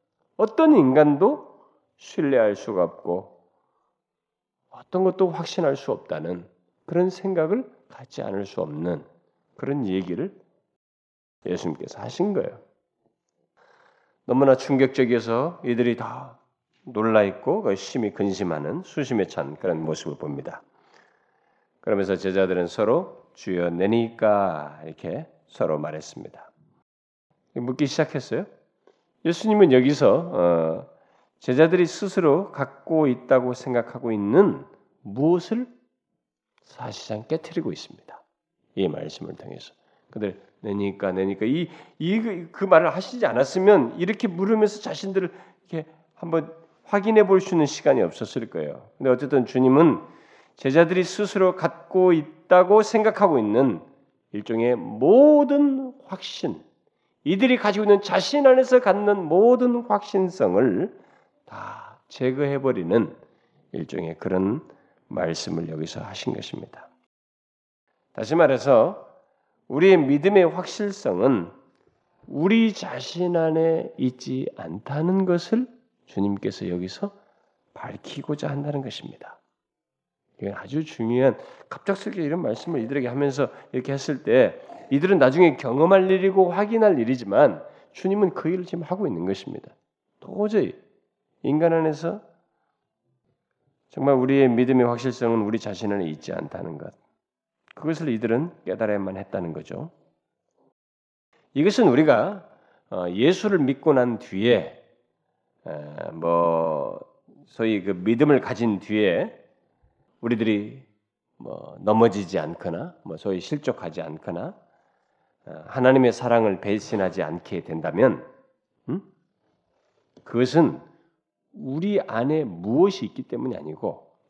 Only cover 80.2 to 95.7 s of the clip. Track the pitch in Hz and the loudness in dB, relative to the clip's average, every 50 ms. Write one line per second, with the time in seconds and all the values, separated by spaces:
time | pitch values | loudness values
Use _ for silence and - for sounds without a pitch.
80.2 | _ _ _ _ - 98 98 - - 101 131 156 156 156 - - 117 113 120 123 | _ _ _ _ -10 -10 -10 -10 -12 -8 -8 -8 -8 -8 -8 -6 -4 -2 0 2
81.2 | 131 131 107 - - - - - - _ - - - - 196 190 - 208 190 190 | 2 2 2 0 -8 -20 -20 -20 -20 _ -20 -10 -6 -6 -6 -4 -6 -10 -8 -6
82.2 | 160 143 160 180 160 113 110 117 - 170 170 131 113 117 139 143 123 123 123 135 | -6 -4 -4 -4 -4 -6 -6 -6 -8 -8 -6 -6 -6 -4 -4 -4 -4 -4 -4 -2
83.2 | 143 139 131 139 135 - - - - _ - 127 127 143 139 139 - - 147 127 | -2 -2 0 -2 -4 -4 -6 -14 -18 _ -8 -8 -6 -6 -6 -6 -6 -6 -8 -6
84.2 | - - 113 131 120 92 - - - - - - - - 135 143 160 185 202 165 | 0 2 4 6 4 4 2 -6 -16 -20 -20 -20 -6 -2 0 0 2 2 4 6
85.2 | 135 127 135 170 185 165 135 - - 123 120 135 160 180 196 190 185 185 190 185 | 6 6 8 8 6 6 6 2 -4 -4 2 2 6 6 6 6 6 4 2 2
86.2 | 185 196 185 196 185 175 170 185 208 208 226 226 220 208 175 127 113 117 131 123 | 2 2 4 4 4 4 2 -2 -2 0 2 4 4 4 4 4 2 0 -2 -4
87.2 | 117 98 98 117 147 127 - - - - - - _ _ _ - - 190 196 208 | -2 0 4 6 6 4 4 -2 -10 -18 -20 -20 _ _ _ -6 -4 -2 2 2
88.2 | 208 175 - - - 160 180 185 180 175 - 170 160 - 185 196 208 147 98 82 | 0 0 0 -4 -4 -4 -4 -4 -6 -8 -10 -10 -6 -8 -6 -4 -4 -4 -4 -4
89.2 | 87 95 98 - - - - - - - _ _ _ _ _ _ _ _ _ _ | -4 -4 -6 -6 -8 -12 -14 -14 -16 -18 _ _ _ _ _ _ _ _ _ _
90.2 | - - 190 190 208 214 220 208 135 87 - - _ _ _ _ _ _ _ _ | -20 -14 -6 -6 -4 -2 0 -2 -2 -2 -6 -14 _ _ _ _ _ _ _ _
91.2 | _ _ _ _ - 131 143 156 165 165 165 165 160 156 151 139 156 170 202 214 | _ _ _ _ -4 -2 0 2 2 2 2 2 0 0 -2 -4 -6 -8 -8 -8
92.2 | - _ _ _ _ _ _ _ _ _ _ _ _ _ _ _ _ _ _ _ | -12 _ _ _ _ _ _ _ _ _ _ _ _ _ _ _ _ _ _ _
93.2 | _ _ _ _ _ _ _ _ _ _ _ _ _ _ _ 156 135 139 139 131 | _ _ _ _ _ _ _ _ _ _ _ _ _ _ _ -2 0 2 2 2
94.2 | 127 131 139 139 135 127 117 113 123 123 135 127 123 120 120 117 120 131 117 - | 2 2 4 4 4 4 4 2 2 4 4 4 4 2 0 -2 -4 -6 -4 -2
95.2 | 123 113 117 113 104 104 110 110 - 107 | -2 0 0 0 0 -2 -4 -4 -6 -8